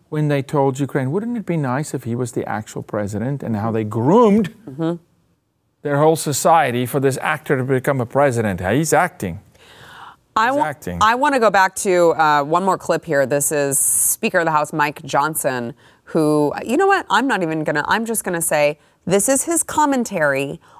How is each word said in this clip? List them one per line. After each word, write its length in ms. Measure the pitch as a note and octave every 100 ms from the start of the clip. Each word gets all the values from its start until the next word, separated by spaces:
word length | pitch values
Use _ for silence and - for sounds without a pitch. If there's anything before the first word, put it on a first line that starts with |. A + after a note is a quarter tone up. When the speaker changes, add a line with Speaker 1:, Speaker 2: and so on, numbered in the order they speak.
| _
Speaker 1:
When 200 | D3+ D3+
they 140 | C#3+
told 380 | C3 D3+ C#3 C3
Ukraine, 280 | C#3 D3+ B2+
"Wouldn't 240 | F3+ A#3 A#3+
it 100 | F#3
be 100 | E3
nice 380 | C3+ B2+ D3+
if 80 | C#3+
he 100 | A#2 A#2+
was 160 | B2
the 120 | - -
actual 340 | G#2+ G#2+ -
president?" 600 | - G#2 G2+ G#2 A#2+ C#3+
and 120 | - A2
how 140 | A2+
they 140 | A2
groomed 640 | G#2+ G#2+ B2 G#3+ A3+ G#3 F3 - -
Speaker 2:
Mm-hmm. 280 | C3+ E3 E3+ _ _ _ _ _ _ _ _
Speaker 1:
their 160 | C#3+ C#3+
whole 180 | D#3 D#3+
society 680 | D#3 C3+ F3 E3 C#3 A#2+ B2
for 60 | D3
this 180 | C3+ C3 -
actor 220 | D#3 - C#3
to 80 |
become 360 | B2+ C3 C3+ C3+
a 60 | A#2
president. 540 | C3 C#3+ A#2+ A2 F2+
He's 320 | F#2 B2 D#3+
acting. 480 | D3 F3 - F#2+ G2 - _ - - - - - - _
Speaker 2:
I 160 | - A#3
Speaker 1:
He's 60 | C#4
Speaker 2:
wa-, 80 |
Speaker 1:
acting. 340 | D#3 C#3 - F2
Speaker 2:
I 140 | A3
wanna 260 | B3 C#4+ C4+
go 100 | A3
back 220 | F#3+ F#3+ - G#3
to, 80 | F3+ E3+ D3
uh, 180 | D#3 D3 C#3+ E3+
one 80 |
more 140 | F#3+ F3
clip 260 | - E3
here. 220 | - C#3+ B2+
This 260 | C#3+ C#3
is 260 | D3 C#3 C#3
Speaker 600 | - - - - A3 F3+
of 40 |
the 60 | E3
House 220 | D3+ D3
Mike 300 | C#3+ D3 -
Johnson, 720 | C#3+ C#3+ D3 D#3 C#3+ B2+ A#2 - - _ -
who, 400 | E3 D3+ D3+ D3 -
you 120 | - B3
know 100 | G4
what? 200 | F#4+ -
I'm 160 | G3 C4+
not 160 | G#3
even 220 | E3 D#3
gonna, 200 | D#3 D3 -
I'm 180 | G3+
just 180 | A3+ A3
gonna 180 | G3+ F3 E3
say 240 | D#3 D3 D3+ _ _
this 240 | - G3 G#3
is 160 | C4+
his 180 | - E4
commentary 1000 | - - D4 C4 A3+ F#3+ D3+ C3+ C#3 D#3+ _